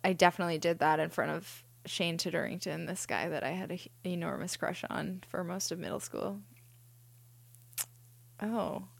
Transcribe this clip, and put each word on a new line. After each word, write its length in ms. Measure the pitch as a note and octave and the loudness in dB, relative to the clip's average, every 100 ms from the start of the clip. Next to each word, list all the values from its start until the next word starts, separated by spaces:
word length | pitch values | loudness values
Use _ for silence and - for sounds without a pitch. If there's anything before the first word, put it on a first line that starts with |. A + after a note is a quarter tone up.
I 80 | F#3+ | 2
definitely 460 | F3+ F3+ F3 F3 D#3+ | 8 8 6 0 2
did 200 | E3+ E3+ | 2 4
that 200 | D#3+ D#3 | 6 4
in 100 | D#3+ | 2
front 220 | - D3+ | 0 0
of 320 | D#3 G3 - - - - | 0 -6 -14 -18 -16 -6
Shane 320 | - E3+ E3+ | 0 0 0
Titterington, 680 | F3+ E3 - F3+ - D#3 E3+ | 0 0 0 -2 -4 -4 -4
this 200 | F#3+ - | -4 -2
guy 220 | F#2 E3 | 0 0
that 140 | D#3 | 0
I 60 | C3 | -2
had 200 | F#3 F#3+ | -2 -4
an 80 | F3+ - - | -6 -10 -8
enormous 520 | F#3 F3 E3 - F3+ - | -4 -2 -2 -2 -4 -2
crush 280 | - F3+ - | -2 -2 -4
on 320 | - - F#3 - | -4 -4 -6 -6
for 140 | - | -6
most 280 | F3 F#3+ - | -4 -4 -4
of 60 | F3 | -4
middle 220 | - - | -4 -6
school. 400 | - - - G3+ G3+ - - - - - - - - - - - - - - - - - - - | -4 -4 -4 -6 -12 -20 -20 -20 -20 -20 -20 -20 -20 -20 -20 -20 -12 -8 -8 -10 -20 -20 -20 -6
Oh, 440 | G#3 A3+ F3+ - F#3+ | -2 0 0 -2 -8